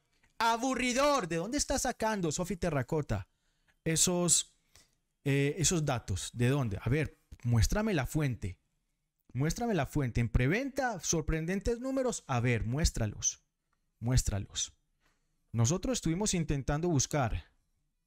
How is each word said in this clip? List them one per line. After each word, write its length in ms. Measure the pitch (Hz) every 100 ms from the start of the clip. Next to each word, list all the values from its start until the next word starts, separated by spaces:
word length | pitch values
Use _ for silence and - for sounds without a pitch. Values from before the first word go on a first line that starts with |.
| _ _ _ -
¡Aburridor! 880 | 226 226 262 254 247 247 294 277 175
¿De 100 | 165
dónde 200 | 196 277
está 220 | - 269
sacando 520 | 254 - 220 208 165
Sofi 260 | 139 175 -
Terracota 720 | 175 143 120 156 - 101 - _ _ _ _ _
esos, 680 | 160 160 - 175 175 - - _ _ - _ _ _ _
eh, 320 | 139 139 143 190
esos 280 | 147 180 147
datos? 460 | 120 - 92 -
¿De 160 | 120 120
dónde? 280 | 143 117 98
A 80 | 113
ver, 280 | 147 135 - _ -
muéstrame 500 | 120 120 - 208 220
la 120 | 170 127
fuente. 540 | 156 143 107 95 - _ _ _ _ _ _ _
Muéstrame 400 | 117 151 - 233
la 120 | 185 131
fuente. 340 | 151 127 120
En 100 | 113
preventa, 680 | - 127 208 277 277 254 190
sorprendentes 800 | - 170 147 160 160 196 240 233
números. 440 | 262 269 254 - -
A 120 | 127
ver, 260 | 123 117 107
muéstralos. 760 | 135 165 - 110 - - - _ _ _ _ _ -
Muéstralos. 760 | 117 127 - 98 - - - _ _ _ _ _ _ _ _
Nosotros 420 | 113 117 185 262 240
estuvimos 360 | 165 170 214
intentando 560 | 175 165 143 131 147 175
buscar 560 | 143 - 151 117 90 - _ _ _ _ _